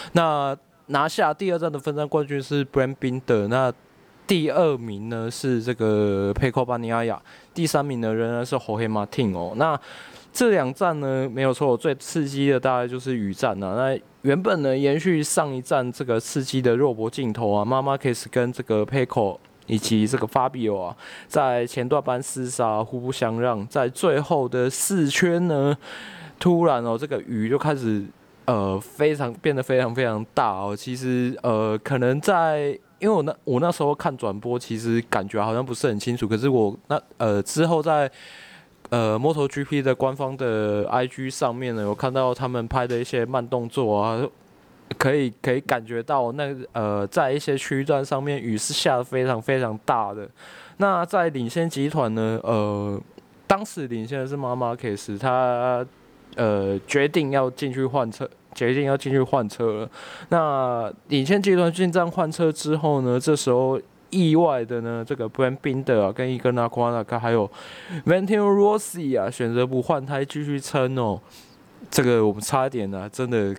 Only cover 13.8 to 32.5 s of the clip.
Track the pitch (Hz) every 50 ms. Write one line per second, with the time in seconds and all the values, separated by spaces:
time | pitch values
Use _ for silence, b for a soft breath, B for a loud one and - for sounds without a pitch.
13.8 | 131 131 135 110 - - _ _ - 135 143 185 185 220 196 165 143 135 131 135
14.8 | 139 139 - 202 160 185 175 156 151 - - - 156 147 135 127 127 - 165 139
15.8 | 127 123 123 - 139 123 117 113 - - - 147 131 - - 135 127 123 117 120
16.8 | 143 143 120 110 110 113 - - 135 117 107 117 113 104 101 104 104 117 127 135
17.8 | 135 139 139 139 - 131 120 - - 120 - 131 120 123 127 - 117 - 113 107
18.8 | 104 - 110 139 127 127 - 127 107 98 90 - - - _ _ - - 113 110
19.8 | - - 113 107 107 107 127 127 - 107 - 139 127 135 - 127 113 107 101 95
20.8 | 90 87 - B B B B B B B - 156 139 131 123 123 120 120 - 135
21.8 | 123 127 156 143 127 127 127 123 - - - 131 127 123 123 - 123 113 107 107
22.8 | 110 110 131 123 120 127 127 - 127 113 113 113 120 123 117 107 98 117 - 147
23.8 | 127 123 127 - - 180 147 139 147 - 175 147 131 123 - 127 123 131 131 -
24.8 | - - 202 185 156 139 139 - - 175 170 170 180 175 156 143 139 143 143 B
25.8 | B B B B B B B B B B B - - 180 175 170 170 165 139 120
26.8 | 117 117 113 117 143 147 - 107 - - 120 110 107 110 131 143 - 151 151 135
27.8 | 123 113 107 104 101 - - _ - _ _ _ - - 123 107 98 95 95 101
28.8 | 110 - - - 147 151 151 143 143 120 113 95 - 156 143 131 127 - 131 127
29.8 | 127 117 117 127 131 117 110 107 110 - - 147 131 110 98 95 98 101 104 104
30.8 | - 131 127 123 131 127 127 123 123 123 131 - - 127 113 107 110 110 107 110
31.8 | - - 143 127 123 123 131 147 - - 196 175 165 160